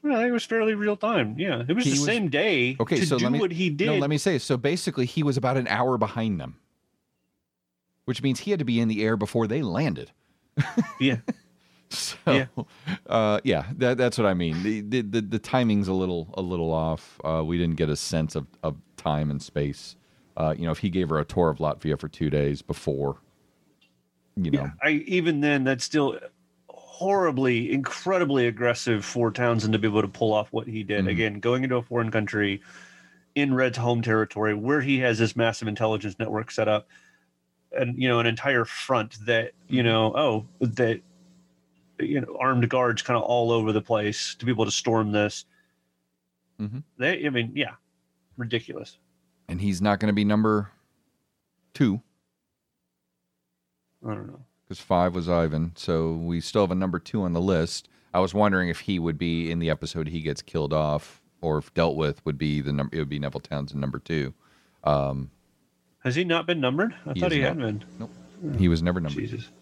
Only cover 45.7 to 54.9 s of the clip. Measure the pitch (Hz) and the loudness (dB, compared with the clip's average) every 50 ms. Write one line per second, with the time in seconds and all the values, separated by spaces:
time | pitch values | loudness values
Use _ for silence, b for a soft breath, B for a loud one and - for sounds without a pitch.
45.7 | _ _ _ _ _ _ _ _ _ _ _ _ _ _ _ _ _ _ 107 104 | _ _ _ _ _ _ _ _ _ _ _ _ _ _ _ _ _ _ -8 -8
46.7 | 107 131 151 _ _ _ 123 147 185 - - 151 135 123 117 113 - 147 143 - | -8 -10 -12 _ _ _ -2 0 0 0 -2 -2 0 0 -2 -2 -2 -4 -4 -4
47.7 | - - _ _ _ _ _ _ _ _ _ _ _ - 123 113 117 113 110 - | -4 -16 _ _ _ _ _ _ _ _ _ _ _ -10 -8 -4 -4 -4 -4 -4
48.7 | - - - - - _ _ _ _ _ _ _ _ _ _ - 85 87 98 101 | -12 -12 -12 -14 -18 _ _ _ _ _ _ _ _ _ _ -10 -8 -4 -2 -2
49.7 | 95 87 98 107 101 98 - 107 104 101 104 104 107 107 107 110 107 107 101 101 | -2 0 2 2 2 2 2 0 2 2 2 4 4 4 4 4 2 2 0 -4
50.7 | _ _ _ _ _ _ _ _ _ _ _ _ _ _ _ _ _ _ _ _ | _ _ _ _ _ _ _ _ _ _ _ _ _ _ _ _ _ _ _ _
51.7 | _ - 147 117 95 117 - _ _ _ _ _ _ _ _ _ _ _ _ _ | _ 2 2 2 2 0 -4 _ _ _ _ _ _ _ _ _ _ _ _ _
52.7 | _ _ _ _ _ _ _ _ _ _ _ _ _ _ _ _ _ _ _ _ | _ _ _ _ _ _ _ _ _ _ _ _ _ _ _ _ _ _ _ _
53.7 | _ _ _ _ _ _ - 117 107 104 98 - - - - _ _ _ _ _ | _ _ _ _ _ _ -8 -8 -8 -8 -8 -14 -16 -18 -20 _ _ _ _ _
54.7 | 95 - - - | -16 -16 -2 2